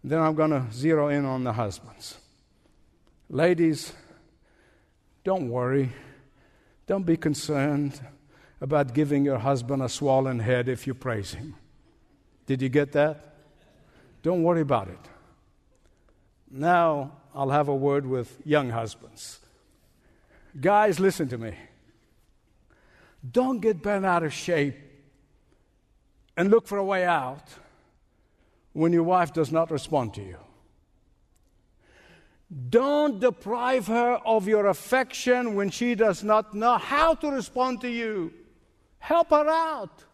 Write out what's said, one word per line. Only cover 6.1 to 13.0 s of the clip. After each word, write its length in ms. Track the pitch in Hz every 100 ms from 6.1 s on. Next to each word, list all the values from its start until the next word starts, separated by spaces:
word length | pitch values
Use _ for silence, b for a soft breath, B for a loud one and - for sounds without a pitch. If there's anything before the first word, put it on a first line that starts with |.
| B B B B B B B -
Don't 180 | 196 175
be 120 | 165
concerned 840 | 156 143 - 147 139 143 143 - - - _ b b b
about 340 | 135 147 135
giving 320 | 120 147 143 143
your 140 | 131
husband 420 | 131 135 120 139
a 80 | 127
swollen 500 | - 143 135 135 123
head 300 | 110 123 123
if 160 | 123 139
you 80 |
praise 400 | 127 131 110 98
him. 220 | - 143 - _ _ _ _ _ _ _ _ -
Did 160 | 135
you 80 | 131
get 220 | 135 143
that? 420 | 143